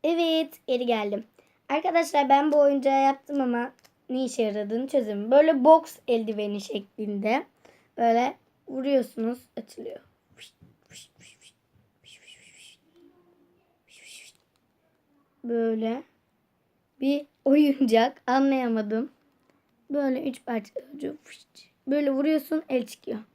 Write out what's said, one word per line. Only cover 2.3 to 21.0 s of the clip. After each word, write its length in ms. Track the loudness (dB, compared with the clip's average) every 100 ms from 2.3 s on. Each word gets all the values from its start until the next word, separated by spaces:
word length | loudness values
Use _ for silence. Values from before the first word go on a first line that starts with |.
| 4 4
bu 60 | 4
oyuncağı 440 | 4 4 2 2
yaptım 380 | 2 0 -4 -4
ama 320 | -2 -2 -6 _ _ _ _
ne 140 | -6
işe 180 | -6 -2
yaradığını 460 | -4 -2 -4 -6 -2
çözemedim. 420 | -2 -2 -6 2
Böyle 340 | 4 6 4
boks 340 | 6 6 4 -18 -4
eldiveni 520 | -2 -2 -6 -6 -8
şeklinde. 840 | -8 -10 -10 -10 -8 -4 -2 -2 -4 _ -20 _ _ -2
Böyle 380 | 2 2 0 -6 _ _ -12
vuruyorsunuz, 720 | -6 2 2 0 -6 -6 -6 _ -18
açılıyor. 440 | -16 -16 -16 -16 _ _ _ _ -20 _ -20 _ _ -20 -20 _ -20 _ -20 _ _ _ _ _ _ -20 -20 -20 -20 _ -20 _ _ _ -20 _ _ _ _ _ _ _ _ -20 -20 -20 -20 _ _ _ _ _ _ _ _ _ _ _
Böyle 580 | -6 -2 -2 -2 -4 -6 -10 _ _ _ _ _ _ _ _ _
bir 260 | -2 -2 -6 _
oyuncak. 800 | 2 4 4 2 2 4 2 -2 -2
Anlayamadım. 840 | 0 2 0 0 -2 -2 -4 -6 _ _ _ _ _ _ _ _
Böyle 380 | -4 -2 -2 -4
üç 160 | -8
parça 280 | -8 -8 -8 -16 -16
ucu. 220 | -12